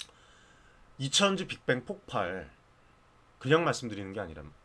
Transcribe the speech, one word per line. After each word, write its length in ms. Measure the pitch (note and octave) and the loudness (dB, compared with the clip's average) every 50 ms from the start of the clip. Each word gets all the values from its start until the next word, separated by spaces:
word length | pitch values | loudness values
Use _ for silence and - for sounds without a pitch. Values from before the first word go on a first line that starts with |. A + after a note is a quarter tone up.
| - - - - - - - - - - - - - - - - - - - - | -16 -16 -18 -20 -20 -20 -20 -20 -20 -20 -20 -20 -20 -20 -20 -20 -20 -18 -8 -6
이 120 | C3 C3+ | -2 0
차 160 | - - G3+ | 4 4 4
전지 180 | G3 G3 F3 F#3 | 4 4 2 -2
빅뱅 400 | - - - - - B2+ B2+ - | -6 -8 -4 0 0 0 0 0
폭발, 640 | - G3+ - - - - A2+ F#2+ F2 F#2+ F#2 D#2 C#2+ - - _ _ _ _ _ - _ _ _ _ _ _ _ _ _ | -6 -10 -12 -10 -6 -2 -2 -2 -2 -2 -6 -8 -10 -16 -20 _ _ _ _ _ -20 _ _ _ _ _ _ _ _ _
그냥 260 | - - C3 D3+ E3 E3+ | -4 2 4 4 4 4
말씀드리는 500 | D3+ A#2+ - B2+ A#2 G#2 G2 G2 F#2+ G2 | 4 0 -2 -4 -8 -8 -8 -8 -8 -8
게 60 | G#2 | -8
아니라, 240 | G2 E2+ D#2 D2+ D2 D2 D2 - - | -8 -8 -10 -14 -14 -16 -18 -16 -12